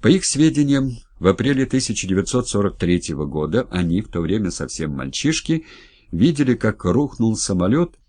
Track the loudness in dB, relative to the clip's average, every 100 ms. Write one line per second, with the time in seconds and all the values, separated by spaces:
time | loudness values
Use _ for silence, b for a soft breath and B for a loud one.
0 | 4 4 2 2 2 4 2 2 0 -6
1 | -16 0 2 2 0 0 0 -2 -2 -4
2 | 0 0 0 -2 0 0 -2 0 0 0
3 | 0 -6 -4 -4 0 -2 -2 -2 0 0
4 | -2 -4 -2 0 -2 -4 -8 -6 -6 -6
5 | -8 -2 -2 -2 -2 -4 -4 B B B
6 | B 2 2 4 0 2 0 0 0 2
7 | 0 0 0 0 -2 0 2 2 0 _